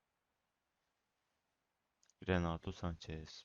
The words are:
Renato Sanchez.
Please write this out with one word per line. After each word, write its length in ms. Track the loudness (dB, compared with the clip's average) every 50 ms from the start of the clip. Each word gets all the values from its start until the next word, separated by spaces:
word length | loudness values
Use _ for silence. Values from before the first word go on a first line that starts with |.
| _ _ _ _ _ _ _ _ _ _ _ _ _ _ _ _ _ _ _ _ _ _ _ _ _ _ _ _ _ _ _ _ _ _ _ _ _ _ _ _ _ _ _ -8 2 4
Renato 440 | 4 6 6 4 2 0 -2 -6 -6
Sanchez. 720 | -2 -2 -2 -2 -4 -6 -8 -6 -6 -8 -10 -14 -16 -12